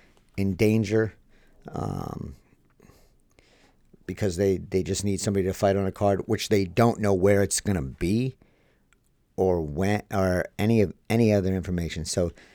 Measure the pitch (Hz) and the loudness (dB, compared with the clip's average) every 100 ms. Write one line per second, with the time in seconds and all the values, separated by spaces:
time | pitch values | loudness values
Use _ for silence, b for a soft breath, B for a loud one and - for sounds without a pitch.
0 | b b b - 98 90 107 110 101 110 | b b b -6 -4 2 2 2 2 0
1 | 110 - _ b b b - - - 50 | 0 -6 _ b b b -14 -8 -6 -6
2 | - - 76 71 b b _ _ b b | -8 -10 -12 -16 b b _ _ b b
3 | b b _ _ b b b b _ _ | b b _ _ b b b b _ _
4 | - 92 104 85 98 92 - 95 87 95 | -12 -4 -2 2 2 2 0 -2 -2 -2
5 | 101 95 110 98 92 95 101 98 95 - | -2 -2 0 0 0 2 2 2 0 0
6 | 101 95 - 107 - 104 92 85 117 - | 0 0 -2 -4 0 0 2 2 2 2
7 | 104 95 98 101 95 - - 90 65 - | 0 2 4 4 2 -2 -2 -2 -4 -4
8 | 85 110 131 - b b b b b _ | -2 0 -2 -8 b b b b b _
9 | _ _ _ - 95 87 76 73 98 104 | _ _ _ -2 0 2 -2 -2 0 -2
10 | - 98 95 90 - - 104 117 92 - | -2 0 0 0 -2 -2 2 4 2 -2
11 | - 113 110 101 92 95 90 87 82 80 | -2 2 4 4 2 -2 -2 -4 -4 -6
12 | 78 98 85 - b | -4 -2 -2 -4 b